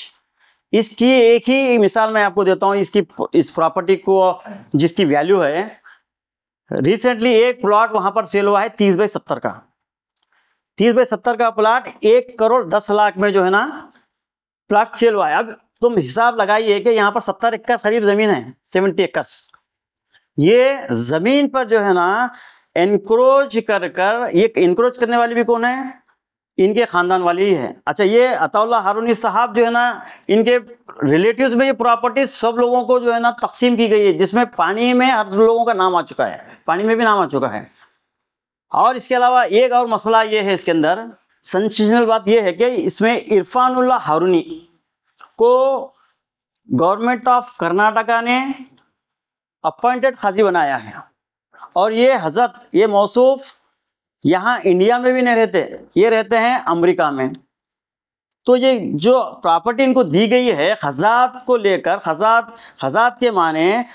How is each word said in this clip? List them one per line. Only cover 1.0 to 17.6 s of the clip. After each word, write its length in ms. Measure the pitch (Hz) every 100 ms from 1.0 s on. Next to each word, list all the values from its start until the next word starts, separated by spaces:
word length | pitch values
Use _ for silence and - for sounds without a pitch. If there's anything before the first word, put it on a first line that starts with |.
| 240
एक 360 | 262 226 233 233
ही 300 | 269 269 240
मिसाल 320 | 196 226 220
मैं 120 | 220
आपको 200 | 202 185
देता 220 | 190 185 196
हूँ, 100 | 202
इसकी, 260 | 190 208 165 - -
इस 160 | - 139
प्रॉपर्टी 460 | - 165 185 175 185
को 440 | 190 190 185 180 - 202 - 147
जिसकी 280 | 160 - 165
वैल्यू 340 | 143 156 196
है, 400 | 147 160 214 - _ _ _ _ _ _ _ _ _
recently 600 | - 139 226 247 233 240 220
एक 220 | 240 247
प्लॉट 300 | 202 208 226
वहाँ 180 | 214 190
पर 140 | 202 196
सेल 200 | 202 202
हुआ 160 | 202
है 60 | 220 220
तीस 180 | 202 175
by 100 | 208
सत्तर 300 | 151 - 131
का। 120 | 113 - _ _ _ _ _ _ _ _ _ _ _ -
तीस 160 | 220
by 100 | 233 240
सत्तर 300 | 214 247 226
का 140 | 233
प्लॉट 340 | 226 214 247 - -
एक 300 | 214 240 247 -
करोड़ 260 | 220 247 175
दस 240 | 208 -
लाख 260 | 208 208 196
में 140 | 208
जो 120 | 190
है 60 | 180
ना, 140 | 196 269 - - _ _ _ _ _ _ _ _
प्लॉट 260 | 208 220 -
सेल 180 | 233
हुआ 140 | 208 160
है। 80 | 160
अब 200 | 226 220 _ _
तुम 140 | 240 220
हिसाब 440 | 127 208 233 226
लगाइए 380 | 196 214 226 202
कि 100 | 220
यहाँ 200 | 220 202
पर 80 | 214
सत्तर 340 | 202 - 233
एकड़ 220 | 220